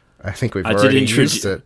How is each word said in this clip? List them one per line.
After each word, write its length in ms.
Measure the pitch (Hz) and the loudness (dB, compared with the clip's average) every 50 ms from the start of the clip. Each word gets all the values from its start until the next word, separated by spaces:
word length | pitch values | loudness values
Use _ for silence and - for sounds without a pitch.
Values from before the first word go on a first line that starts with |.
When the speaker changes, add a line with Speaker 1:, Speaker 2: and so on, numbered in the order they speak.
| _ _ _ _ - | _ _ _ _ -12
Speaker 1:
I 80 | 95 | -12
think 220 | 92 - 127 113 - | -8 -6 -6 -4 -4
we've 120 | 98 92 113 | -4 -2 0
Speaker 2:
I 60 | 107 | 2
did 60 | 101 | 2
Speaker 1:
already 200 | 104 131 135 135 131 110 | 4 4 4 2 2 2
Speaker 2:
introdu-, 100 | 113 131 | 2 2
Speaker 1:
used 280 | 135 - - - - | 2 2 0 -2 -4
it. 180 | 101 95 - - | -4 -6 -6 -8